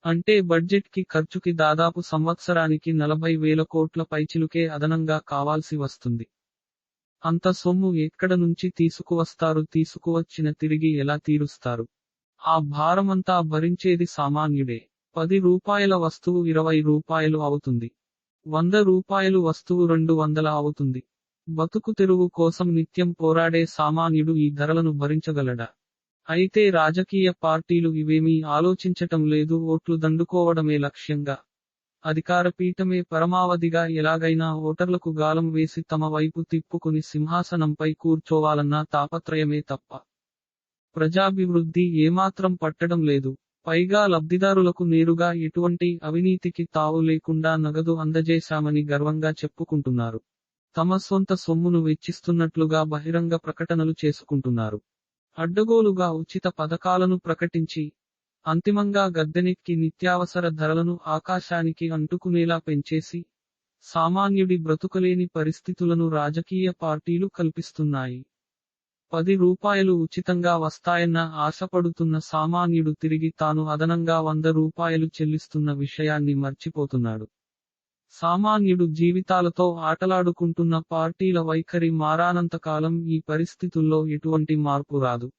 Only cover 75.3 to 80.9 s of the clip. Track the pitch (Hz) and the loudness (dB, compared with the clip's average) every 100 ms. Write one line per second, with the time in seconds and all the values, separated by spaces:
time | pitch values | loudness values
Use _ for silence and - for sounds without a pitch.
75.3 | 156 - 156 147 143 143 - 151 151 147 | -2 -4 -4 -2 -2 -6 -4 -2 0 0
76.3 | 139 139 135 165 156 143 131 117 110 107 | 0 -2 -6 -10 -6 -4 -2 -2 -4 -10
77.3 | _ _ _ _ _ _ _ _ - 170 | _ _ _ _ _ _ _ _ -4 -2
78.3 | 180 214 214 196 180 170 156 170 180 185 | 2 2 2 4 2 2 2 2 2 0
79.3 | 185 175 170 180 170 156 165 185 185 180 | 0 0 2 0 0 -4 -2 0 2 0
80.3 | 175 170 165 170 160 160 | 0 -2 0 0 0 -2